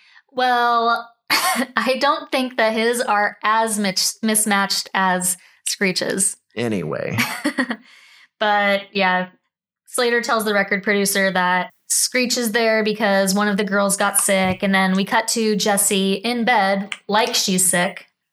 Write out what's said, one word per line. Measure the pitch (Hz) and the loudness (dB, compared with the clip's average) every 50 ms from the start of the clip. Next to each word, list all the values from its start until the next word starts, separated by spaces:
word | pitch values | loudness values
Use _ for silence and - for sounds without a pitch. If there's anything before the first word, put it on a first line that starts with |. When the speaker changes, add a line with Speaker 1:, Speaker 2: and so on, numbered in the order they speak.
| _ _ _ - _ _ | _ _ _ -20 _ _
Speaker 1:
Well, | 277 254 254 254 247 240 240 240 233 233 226 233 233 226 - - _ _ _ - | -4 -2 0 0 2 2 2 2 2 2 2 2 0 -2 -4 -10 _ _ _ -2
<laughs> | |
I | - - - 370 370 233 254 - - 220 220 254 262 226 | -2 0 0 0 -2 -2 -4 -2 -2 -2 0 0 0 0
don't | 294 285 311 302 294 - | 2 0 0 0 -4 -4
think | 302 262 254 247 254 - | -4 -2 -2 -2 -2 0
that | 220 220 220 | 0 0 2
his | 226 220 233 240 233 | 0 0 0 0 -2
are | - - 208 202 208 202 - - - | -2 0 0 0 0 -2 -4 -4 -2
as | 214 220 226 226 220 208 208 | 0 2 2 0 0 0 -2
mis-, | 208 190 185 - - - - - 226 | -2 -2 -2 0 -2 -2 -4 -4 -2
mismatched | 220 214 214 - 220 202 196 196 190 - - - - - | 0 0 0 0 0 2 0 0 0 -2 -4 -6 -2 0
as | 196 190 185 180 180 180 185 - - - - _ _ - - | 0 2 2 0 0 0 -2 -4 -6 -10 -20 _ _ -8 -8
Screech's. | - - 202 185 180 - - - - 190 196 - - _ _ _ - | -4 -2 -2 -2 0 -2 -2 -4 -2 -2 -2 -2 -4 _ _ _ -8
Speaker 2:
Anyway. | 107 120 117 107 90 78 76 69 - - - - 113 120 - - - - | -4 -4 -2 -2 -2 -2 -4 -4 -4 -4 -4 -2 -2 -4 -4 -6 -6 -6
Speaker 1:
<laughs> | 294 269 269 254 247 226 - - - - - - - - - - _ _ - | -6 -4 -4 -4 -6 -6 -12 -12 -20 -20 -20 -20 -20 -20 -20 -20 _ _ -4
But, | 220 214 208 202 202 202 196 196 196 - - | 0 0 2 2 2 2 0 0 -4 -6 -2
yeah, | 196 190 185 180 185 180 180 - _ _ _ _ _ _ _ _ _ _ | 0 0 2 2 0 -2 -4 -10 _ _ _ _ _ _ _ _ _ _
Slater | _ - 247 247 233 240 240 | _ -2 0 0 2 2 0
tells | 226 - 240 220 208 | 0 0 -2 0 0
the | 214 208 | 0 0
record | 202 196 196 208 190 | 0 0 0 -2 -2
producer | 185 220 202 202 196 196 - 196 190 190 | 0 0 0 2 2 0 0 0 0 2
that | 185 185 180 180 185 180 175 - _ _ _ - | 2 2 0 2 2 0 -2 -4 _ _ _ -4
Screech | - - - - - 254 247 240 247 254 | -2 -2 -2 0 0 0 0 0 0 -2
is | 240 220 202 | -2 0 0
there | 240 226 220 220 220 214 | 2 2 2 2 2 2
because | 214 208 214 233 202 196 196 196 185 190 | 0 0 0 0 2 2 2 2 2 2
one | 202 208 208 | 0 0 0
of | 202 190 | 0 0
the | 214 | -2
girls | 190 190 202 202 196 196 - | 0 0 0 2 0 0 0
got | 208 202 202 - | 0 0 0 0
sick, | - - 196 190 190 185 185 - 208 | 0 2 2 2 2 0 0 0 0
and | 190 190 | 0 2
then | 190 190 185 190 | 2 2 2 2
we | 190 196 | 0 0
cut | - 254 226 233 - | 0 0 0 0 0
to | - 240 220 214 214 202 | -2 0 0 0 0 0
Jessie | 208 214 202 196 - - 208 190 190 196 196 | 0 0 0 2 0 0 2 2 2 0 0
in | 190 - 233 247 240 226 | -2 -2 -4 -2 -2 0
bed | 240 247 214 190 196 202 196 202 - - - _ - | 2 2 2 2 2 0 -2 -2 -6 -10 -14 _ 0
like | 202 214 240 - 240 | 2 2 2 2 0
she's | - - 202 185 185 - - | -2 0 0 0 2 2 2
sick. | - 175 175 190 180 - - _ _ _ _ _ | 2 2 0 -2 -4 -8 -20 _ _ _ _ _